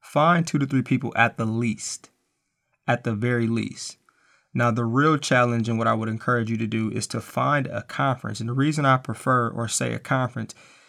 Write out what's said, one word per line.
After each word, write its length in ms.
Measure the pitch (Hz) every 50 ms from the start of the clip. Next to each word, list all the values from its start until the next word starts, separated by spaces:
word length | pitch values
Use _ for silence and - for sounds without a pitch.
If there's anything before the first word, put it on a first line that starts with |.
Find 460 | _ - - 147 147 165 175 175 165
two 120 | - - 151
to 80 | 139
three 160 | 135 143 131 123
people 300 | - 131 127 131 113 -
at 220 | - 117 120 - -
the 60 | 113
least, 640 | 110 110 113 120 120 107 - - - - - _ - _ _ _ _ _ _ _ _ _ _ _ _ _ _ _
at 160 | - 120 120 -
the 120 | 120 113
very 340 | 104 107 120 123 120 117 113
least. 480 | 113 113 107 - - - - - - _ _ _ _ _ _ _ _ _ _ _ _
Now, 160 | 127 120 120
the 160 | 113 117 120
real 320 | 113 113 131 143 156 156 147
challenge 500 | 151 - - 127 123 120 120 117 113 113
and 100 | 117 113
what 80 | 113
I 80 | 113 113
would 140 | 110 110 110
encourage 420 | 110 113 - - 123 120 117 110
you 60 | 113
to 100 | 110 113
do 240 | 110 110 110 110 110
is 160 | - 113 - -
to 120 | - 117
find 460 | - - - - 123 135 143 147 131
a 160 | - - 110 104
conference. 580 | _ - - 131 139 131 127 - 110 104 -
And 80 | 113 113
the 60 | 123
reason 320 | 131 135 151 156 151 147
I 100 | 135 131
prefer 540 | 127 131 - 110 - - 135 131 123 120 113
or 180 | - - 117 110
say 240 | - - 123 120 117
a 60 | 117
conference 560 | - - 139 131 127 123 - 113 110 107 - - - - - - _